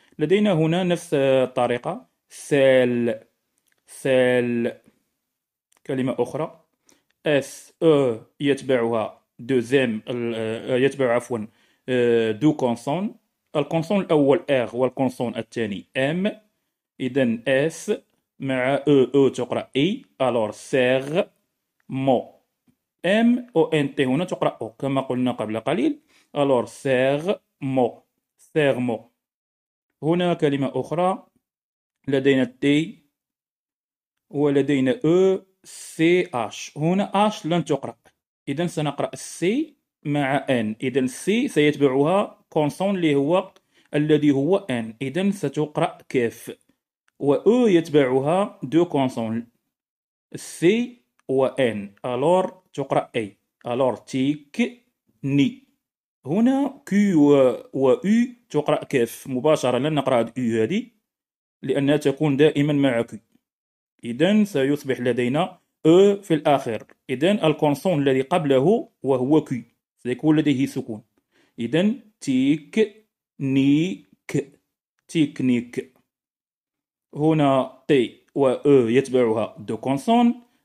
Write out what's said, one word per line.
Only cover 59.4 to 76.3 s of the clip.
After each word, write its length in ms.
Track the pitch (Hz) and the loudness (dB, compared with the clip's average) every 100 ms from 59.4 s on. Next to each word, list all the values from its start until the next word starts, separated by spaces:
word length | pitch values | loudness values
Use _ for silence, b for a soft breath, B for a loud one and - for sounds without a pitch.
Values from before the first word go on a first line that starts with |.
| 151 147 127 123 | 0 0 0 0
لن 160 | 147 | 0
نقرأ 260 | 147 131 120 | -2 0 0
أو 120 | 117 - | -2 -4
هذه 500 | 120 113 110 196 - _ _ _ _ _ _ _ | -2 0 0 -2 -6 _ _ _ _ _ _ _
لأنها 340 | 135 139 139 147 | -4 0 2 2
تكون 400 | 147 135 151 135 | 0 0 0 2
دائمًا 360 | 151 143 147 | 2 2 0
مع 300 | 147 139 117 | 2 0 0
كي. 180 | 117 107 _ _ _ _ _ _ _ _ | -4 -10 _ _ _ _ _ _ _ _
إذن 400 | 120 120 175 214 | -8 0 2 2
سيصبح 560 | 202 139 135 143 135 123 | 2 0 0 -2 -4 -4
لدينا 580 | 123 120 123 143 185 - _ _ 156 | -2 -2 -2 -2 -4 -8 _ _ 4
أو 360 | 180 202 196 | 6 6 2
في 120 | - | -2
الآخر. 500 | 156 151 135 123 107 - _ - | 0 2 0 -2 -8 -10 _ -8
إذن 340 | 127 170 208 | 0 0 2
الكونسون 580 | 160 151 151 143 190 151 | 0 2 0 0 -2 0
الذي 180 | 139 131 | 0 0
قبله 680 | 131 180 147 131 151 233 - _ | 0 0 2 2 2 0 -2 _
وهو 420 | 131 131 127 151 | -2 0 2 2
كي 200 | 151 123 - _ _ _ | 0 -8 -10 _ _ _
سيكون 380 | 120 123 156 156 | -8 -2 2 2
لديه 300 | 147 127 135 | 2 0 -2
سكون. 360 | 135 - 107 - _ _ _ _ - | -6 -10 -12 -16 _ _ _ _ -10
إذن 420 | 117 156 208 269 _ _ | -4 0 0 -2 _ _
تيك 880 | - 131 139 156 - 220 220 - _ _ _ - | -4 0 0 -2 -2 -2 -2 -4 _ _ _ -8
نيك. 1200 | 139 135 135 147 180 196 _ _ - 143 - _ _ _ _ _ - | -2 0 2 2 0 -6 _ _ -8 -6 -6 _ _ _ _ _ -6
تكنيك. 880 | 170 143 - 131 120 120 - - _ _ _ _ | -2 -2 0 0 0 -2 -10 -12 _ _ _ _